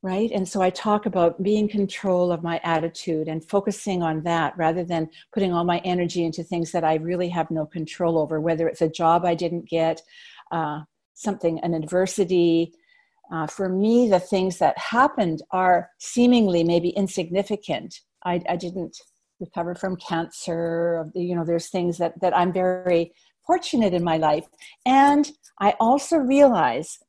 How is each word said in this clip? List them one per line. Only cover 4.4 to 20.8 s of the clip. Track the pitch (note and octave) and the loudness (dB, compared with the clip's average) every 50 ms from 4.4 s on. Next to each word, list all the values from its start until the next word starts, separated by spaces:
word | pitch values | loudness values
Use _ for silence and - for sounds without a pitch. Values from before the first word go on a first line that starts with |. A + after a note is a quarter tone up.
| D#3+ C#3+ - | 0 -2 -2
rather | F3+ E3 D#3+ E3 F3+ F3 | 0 0 0 0 0 -4
than | E3+ F3 E3 D#3+ D#3+ _ - - _ - | -4 -4 -4 -4 -6 _ -20 -20 _ -4
putting | A3 G3 F#3 | -2 0 0
all | F3 E3+ E3+ | 0 0 0
my | F3 E3+ E3+ | 0 0 0
energy | - F3+ F3+ F3 F3 E3+ - F3+ E3+ | 0 -2 0 0 0 -2 -2 -2 -2
into | E3 D#3+ - E3 | -2 -4 -6 -8
things | _ F#3 E3+ E3 D#3+ - | _ -4 -4 -4 -2 -2
that | F3 E3 | -2 0
I | D#3+ D#3+ | 2 0
really | D#3 D#3 E3+ F3+ F3 F3+ F3 | 0 0 -2 -2 -2 -2 -2
have | F3 F3 D#3+ D#3+ | -2 -4 -4 -2
no | E3 D#3+ D3+ | -2 -4 -4
control | D3+ _ E3+ D#3+ D#3 - - F#3 E3 E3 E3 | -6 _ -8 -8 -8 -6 -2 -2 0 2 0
over, | D3+ C#3+ D#3+ D#3 | 0 0 -2 -2
whether | D3+ E3+ E3 D#3+ E3 D#3+ | 0 -2 0 0 0 -2
it's | - - F3 | 0 0 -2
a | E3 | -2
job | D#3+ - E3+ E3 E3 F3 F3 | -2 0 2 4 4 4 2
I | F3 E3+ | 0 -2
didn't | E3 F3 E3+ E3+ E3+ - - | -2 -2 -4 -4 -6 -8 -4
get, | - E3 E3 D#3+ E3 - - _ _ - - - - - - _ | -2 0 0 0 -2 -4 -10 _ _ -20 -20 -20 -20 -20 -16 _
uh, | E3 E3 D#3+ D3+ D3+ - D3+ _ _ _ _ _ _ | -6 -4 -4 -4 -6 -8 -12 _ _ _ _ _ _
something, | - - G#3+ G3 - - E3+ E3 D#3+ | -8 -6 -6 -6 -2 -2 -2 -2 -2
an | - F3 E3+ | -4 -4 -4
adversity. | D#3+ D#3 D#3 F3+ F3+ F#3 F#3 - - F#3+ E3+ F#3 F3+ E3+ E3+ E3 E3 E3 E3 _ _ _ _ _ _ _ _ _ _ _ _ F3+ | -4 -4 -2 0 0 0 0 0 -2 -2 0 2 2 4 4 4 2 0 -2 _ _ _ _ _ _ _ _ _ _ _ _ -8
Uh, | D#3+ D#3+ D3+ | -6 -6 -6
for | - - G3 F#3 | -6 -6 -4 -2
me, | F#3 F#3+ G3+ A3 A#3 A#3+ B3 A3+ | 0 0 2 4 4 4 4 4
the | G3 F3+ | 4 2
things | F3+ - - F#3+ F#3 F#3+ F3 - | 2 0 0 0 0 0 0 2
that | F3+ D3 - - | 2 2 2 0
happened | - - - A#3 C4 D4 D4 - G#3 F3 D#3+ D#3 - _ | -6 -2 2 4 4 4 4 0 0 0 0 -4 -6 _
are | - F#3 F#3 F#3 F3+ E3+ E3+ - _ _ | -2 0 4 4 4 4 2 -4 _ _
seemingly | - - - A#3+ A#3+ B3 B3 A#3+ A3 G3 F3 E3+ E3+ | -16 -8 0 4 4 6 6 6 4 4 4 2 2
maybe | E3+ E3+ E3 E3+ F3 | 4 2 2 2 0
insignificant. | - - G3 F#3+ - - F3 E3 F3 F#3+ G3+ - G#3+ G3+ - - D#3 B2 - - - - _ _ _ _ - | -2 -2 -2 -2 -2 -4 -6 -2 -2 -2 -2 -2 -4 -8 -6 -6 -6 -6 -6 -12 -18 -20 _ _ _ _ -6
I, | F3+ F3 F3+ F3 - | -4 -4 -2 -2 -4
I | F3 E3+ | -6 -4
didn't | F#3 F3 F3+ F#3+ E3+ D#3+ - - - _ _ _ _ _ _ _ | -6 -8 -8 -8 -8 -10 -12 -18 -20 _ _ _ _ _ _ _
recover | F#3 E3+ _ F#3+ E3+ E3+ F3+ | -16 -12 _ -8 -6 -6 -6
from | E3+ - F#3+ F#3 | -6 -6 -6 -6
cancer. | F3 - - F3+ E3 E3+ E3 - - - - E3+ E3 E3+ E3 E3 E3+ | -8 -8 -6 -6 -6 -6 -6 -10 -14 -8 -6 -6 -4 -4 -4 -2 -2